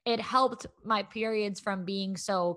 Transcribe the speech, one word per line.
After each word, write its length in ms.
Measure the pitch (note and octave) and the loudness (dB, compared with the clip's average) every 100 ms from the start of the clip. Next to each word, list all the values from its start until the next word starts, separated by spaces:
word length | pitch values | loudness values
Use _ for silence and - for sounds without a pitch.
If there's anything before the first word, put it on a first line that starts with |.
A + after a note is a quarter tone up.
it 140 | A#3+ A#3 | -2 0
helped 460 | - B3+ C4 B3 - _ | 2 4 4 0 -12 _
my 200 | G3 G#3+ | -2 0
periods 560 | G3+ A3 A3 A3 G#3 F#3 | 0 -4 -2 0 -2 -2
from 240 | - G3 | -4 -2
being 320 | F3+ G3 F#3+ F#3 | -2 -2 -2 -4
so 380 | - F#3+ F3 | 0 2 2